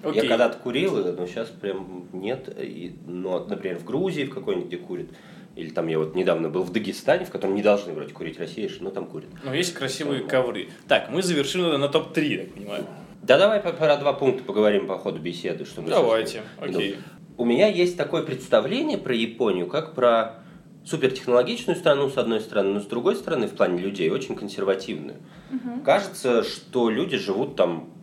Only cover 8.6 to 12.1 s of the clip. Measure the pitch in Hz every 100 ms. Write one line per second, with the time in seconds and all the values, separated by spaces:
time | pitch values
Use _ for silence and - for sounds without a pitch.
8.6 | 98 - 92 98 82 80 - - 135 139
9.6 | 175 - 135 - 147 135 - 131 123 101
10.6 | - - - 143 - 151 180 156 139 180
11.6 | 170 143 139 139 -